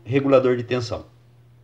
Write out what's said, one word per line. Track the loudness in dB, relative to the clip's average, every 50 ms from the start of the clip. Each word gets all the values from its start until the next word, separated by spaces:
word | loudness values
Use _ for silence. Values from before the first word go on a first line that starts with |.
| -8
regulador | -2 -2 0 2 4 4 4 4 4 0
de | 0 -2
tensão. | -4 -4 -6 -4 -6 -10 -12 -12 -18 _ _ _ _ _ _ _ _ _ _